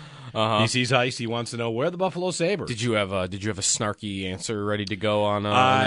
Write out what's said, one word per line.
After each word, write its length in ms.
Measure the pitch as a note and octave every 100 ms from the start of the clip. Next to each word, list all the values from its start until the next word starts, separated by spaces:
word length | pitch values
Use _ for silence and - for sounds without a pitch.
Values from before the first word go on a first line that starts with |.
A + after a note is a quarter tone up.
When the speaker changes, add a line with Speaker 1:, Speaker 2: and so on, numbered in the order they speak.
| - - B2+
Speaker 1:
Uh-huh. 280 | A2+ A2 G#2+
Speaker 2:
He 60 | A2
sees 260 | B2+ B2
ice, 240 | C3+ B2+ -
he 100 | A2+
wants 240 | A#2 A#2
to 60 | A#2
know 120 | A#2
where 180 | A2+ D#3+
the 60 | F3
Buffalo 340 | F#3 D3+ F3+
Sabres. 380 | F3 E3+ G3 G#2+
Speaker 1:
Did 120 | A2+
you 120 | A#2+
have 180 | G#2+ G2
a, 160 | G2 F#2
did 160 | F#2+
you 60 | G#2
have 80 | G2
a 20 |
snarky 640 | - - G#2+ G2+ G#2 F#2+ F#2+
answer 320 | F#2 - G#2+
ready 220 | G2+ G#2 G2
to 100 | G#2
go 300 | G#2+ G#2 G#2
on, 200 | G#2 G#2
uh, 40 |
on 60 | B2+
Speaker 2:
I 260 | C3 C3